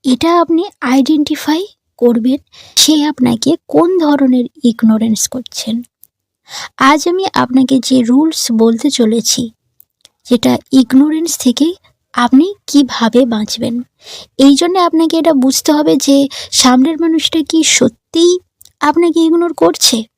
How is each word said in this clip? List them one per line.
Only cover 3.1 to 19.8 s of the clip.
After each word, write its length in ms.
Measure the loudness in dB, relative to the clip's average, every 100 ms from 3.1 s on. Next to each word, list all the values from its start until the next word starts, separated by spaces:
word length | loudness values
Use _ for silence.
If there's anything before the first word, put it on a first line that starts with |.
| -2 -2 0 -2 -4 -2
কোন 220 | 0 2 0
ধরনের 480 | 0 2 2 0 -2 -2
ইগনোরেন্স 580 | -2 2 0 2 0 -2 -4
করছেন। 480 | -8 -14 -12 -8 -8 -10 _ _ _ _ _ _ -16 -16 -2
আজ 240 | 0 2 0
আমি 160 | -2 -2
আপনাকে 420 | -2 0 0 2 0
যে 180 | 0 0
রুলস 400 | 2 2 2 -2 -4
বলতে 360 | 0 0 0 -2
চলেছি, 520 | 0 0 0 -2 -4 -6 _ _ _ _ _ _ _ -2
যেটা 240 | 0 0 -2 _
ইগনোরেন্স 680 | 0 4 2 2 0 -4 -2
থেকে 280 | -2 0 -2 -4 _ _ _
আপনি 320 | -4 2 2 2 -4 -2
কিভাবে 540 | 0 0 -2 0 2
বাঁচবেন। 500 | 0 -2 -6 -6 -6 -8 -10 _ -20 -20 -18 2
এই 160 | 4
জন্য 220 | 4 0 0
আপনাকে 360 | 0 0 0 0
এটা 140 | 2
বুঝতে 360 | 2 0 0 0
হবে 240 | 0 2 0
যে 200 | 2 2 0 -6 -8
সামনের 460 | -4 2 2 2 0
মানুষটা 400 | -2 0 -2 -4
কি 160 | -2 -2
সত্যিই 680 | 0 0 -2 _ _ 0 2 0 _ _ _ _
আপনাকে 380 | -2 0 0 2
ইগনোর 320 | 2 2 0
করছে। 420 | 0 0 0